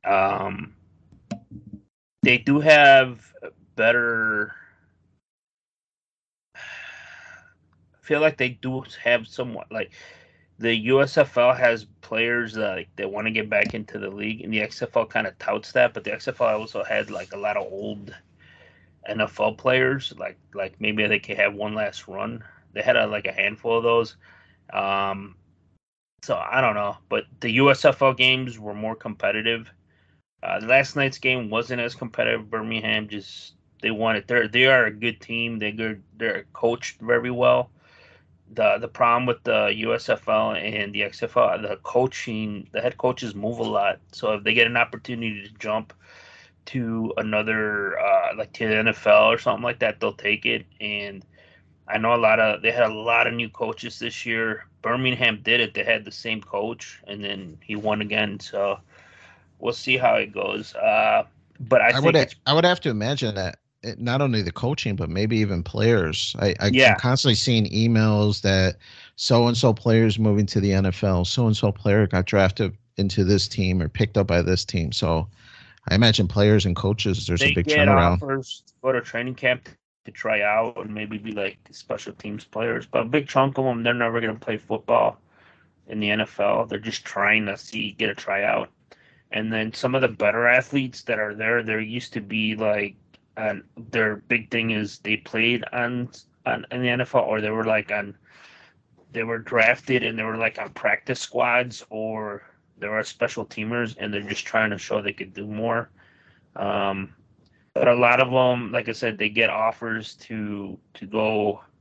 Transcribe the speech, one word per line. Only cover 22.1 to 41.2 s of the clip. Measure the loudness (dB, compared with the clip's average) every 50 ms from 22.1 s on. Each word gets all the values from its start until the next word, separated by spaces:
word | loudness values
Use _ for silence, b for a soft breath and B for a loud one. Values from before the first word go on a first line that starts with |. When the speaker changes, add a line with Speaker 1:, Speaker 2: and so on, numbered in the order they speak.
| -10 -10 -8 -10 -10 -12 B B B B B B
Speaker 1:
They | _ -2
had | 0 2 2
a, | 2 2
like, | 0 -2 -6 -6 -6
a |
handful | -2 -2 -2 -2 -2 -4 -4 -2 0
of | 2 2
those. | 4 4 4 2 0 -6 b b b b b b b b b b -8
Um, | -6 -4 -2 0 0 0 0 -2 -4 -6 -10 -16 -20 _ _ _ _ _ _ _ _ _ _ _ _ _ _ _ _ _
so | -6 -6 -4
I | -4 -4 -2 0 0
don't | 0 0 0
know, | 0 -4 -4 -6 -10 _ _
but | -4 -4 -4 _ -14 _
the | -6 -2
U | 2 4 6 6
S | 4 6 4
F | 4 4 6
L | 2 2
games | 4 4 2 2 2 2 -2 -8 -10 -12
were | -12 -12 -10
more | -6 -6 -6 -8
competitive. | -8 -10 -12 -8 -2 -2 -2 0 0 -2 -2 -2 -2 -6 -14 _ _ _ _ _ _ _ _ _ _ _ _ _ _
Uh, | -6 -6 -6 -4 0
last | 4 4 4 4 2 -2
night's | -2 -2 -2 -2 -4
game | -2 -2 -2 -2 -4 -2
wasn't | -4 -4 -4 -4 -6 -6
as | -6 -6 -8
competitive. | -10 -12 -10 -4 -2 0 0 0 -2 -4 -6
Birmingham | -6 -6 -6 -4 -6 -6 -4 -2 -2 -2 -4 -6
just, | -10 -12 -12 -14 -20 -20 -20 -20 _ _ _ _ _ _
they | -6 -4
won | -4 0 0 0 0
it. | 0 -2
They're, | 0 0 0 0 2
they | 4 4 6
are | 6 6 6 4
a | 2
good | -2 -4 -6 -6 -6 _
team. | -12 -10 -6 -6 -6 -6 -6 -6
They | -6 -6
good, | -6 -6 -6 -6 -6 -10 -16 _ _
they're | -6 -4 -4 -4 -4 -8 _
coached | _ -2 0 0 0 -2 -8 -14 -14 _
very | -2 0 0 2 2 -2
well. | -2 2 4 4 4 4 2 -4 b b b b b b b b b b b b _ _ _ _
The, | -4 2 2 2 2 2
the | -2 -10
problem | _ 2 4 4 4 4 2
with | 0 -4 -4 _
the | 0 2 2 2 0 0
U | -2 -2 -2 -2
S | -2 0 -2
F | -2 -2 0 0
L | 2 2 2 0
and | -2 -4 -6 -4 -4 -4 -6 -4
the | -4 -4 -6
X | -6 -4 -8